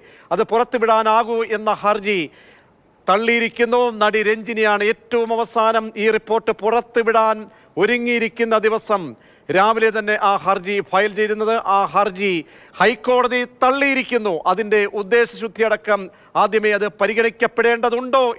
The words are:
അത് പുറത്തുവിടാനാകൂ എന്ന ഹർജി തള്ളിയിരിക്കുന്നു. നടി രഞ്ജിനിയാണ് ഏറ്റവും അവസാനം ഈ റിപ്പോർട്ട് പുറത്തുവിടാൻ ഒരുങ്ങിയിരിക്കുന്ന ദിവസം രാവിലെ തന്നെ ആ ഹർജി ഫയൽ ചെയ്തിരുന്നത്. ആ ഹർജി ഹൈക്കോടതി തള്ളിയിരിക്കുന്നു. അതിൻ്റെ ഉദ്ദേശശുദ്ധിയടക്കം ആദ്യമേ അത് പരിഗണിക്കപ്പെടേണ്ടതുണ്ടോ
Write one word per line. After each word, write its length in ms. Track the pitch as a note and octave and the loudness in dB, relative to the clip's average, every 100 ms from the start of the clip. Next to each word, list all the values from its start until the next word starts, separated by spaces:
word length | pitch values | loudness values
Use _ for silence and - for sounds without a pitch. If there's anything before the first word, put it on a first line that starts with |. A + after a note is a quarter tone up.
| - - - | -10 -18 -6
അത് 100 | F#3 - | -4 0
പുറത്തുവിടാനാകൂ 880 | A3+ A#3 B3 A3+ A3 A3 A3 A3+ A#3 A3 G#3+ | 0 0 0 2 2 4 2 2 -2 -4 -4
എന്ന 140 | G#3+ G3+ | -2 -2
ഹർജി 360 | G3+ G#3 G3+ G3 D3 - - _ _ _ _ _ - | 0 0 -2 -4 -4 -10 -20 _ _ _ _ _ 0
തള്ളിയിരിക്കുന്നു. 720 | G3 A3+ A#3 A#3 - A#3 B3 B3 A3 | 0 2 0 0 -2 0 2 0 0
നടി 200 | G#3+ G#3+ G#3 | 0 0 0
രഞ്ജിനിയാണ് 540 | A3 G#3+ A3 G#3+ G#3 G#3 | -2 -4 -2 0 2 0
ഏറ്റവും 400 | F#3+ - A#3 A3+ A3+ | -4 -4 -2 -2 -2
അവസാനം 540 | A3+ A#3 A3 A3 A3 G#3+ | -2 0 2 0 -2 -2
ഈ 80 | G#3+ G#3+ | 0 0
റിപ്പോർട്ട് 320 | - A3 A3 G#3+ | 0 -2 -2 -2
പുറത്തുവിടാൻ 760 | G3+ A#3 A#3 A#3+ A3+ A3+ A3 A3 G#3 - _ - | 0 0 0 -2 2 2 2 0 -8 -20 _ -2
ഒരുങ്ങിയിരിക്കുന്ന 760 | G#3 A#3+ A#3+ A#3+ A3+ - A3+ A3 G#3+ | 0 0 0 -2 -2 -2 0 2 2
ദിവസം 360 | A3 - G3+ D#3 A2+ _ _ - D3 | -2 -2 -4 -4 -14 _ _ -2 2
രാവിലെ 320 | G#3 A3+ A3 G#3+ | 2 2 0 0
തന്നെ 160 | G#3 G#3+ G#3 | -2 0 2
ആ 80 | G3 | 0
ഹർജി 360 | E3 G3 F3+ G3+ F3 | 0 -2 -2 -4 -2
ഫയൽ 220 | F#3+ G#3 G3 | 0 0 0
ചെയ്തിരുന്നത്. 400 | G#3+ G#3+ G#3+ A3+ F3 G3 | -2 -2 -2 -2 0 0
ആ 80 | F#3 | 2
ഹർജി 400 | E3+ G3+ F#3 G3+ F3 - - - - | 0 -2 -2 -2 -4 -6 -16 -10 0
ഹൈക്കോടതി 640 | A3 A#3 - B3 B3 B3 B3 - | 0 0 0 2 2 0 -4 0
തള്ളിയിരിക്കുന്നു. 680 | B3+ C#4 C#4 C4 - A#3+ G#3 D#3+ E3+ | 0 2 0 0 -2 -2 -2 -2 -2
അതിൻ്റെ 280 | F#3 G#3+ G#3+ G3+ A3 | -2 0 0 0 -4
ഉദ്ദേശശുദ്ധിയടക്കം 1000 | F#3+ A#3 A#3 F#3+ A3 F3+ A3 G#3+ G#3+ G3+ F#3 - _ D#3 | 0 2 2 -2 -8 -2 0 0 0 -2 -4 -18 _ 0
ആദ്യമേ 280 | G#3 A3 G#3+ G3+ | 0 2 0 0
അത് 80 | G#3 - | -2 -2
പരിഗണിക്കപ്പെടേണ്ടതുണ്ടോ 1200 | G3+ A3 A3+ A3+ A3+ - A#3 A#3 A#3+ A#3+ B3+ C4 B3 | -2 0 -2 -2 -4 0 0 2 0 -2 -2 0 0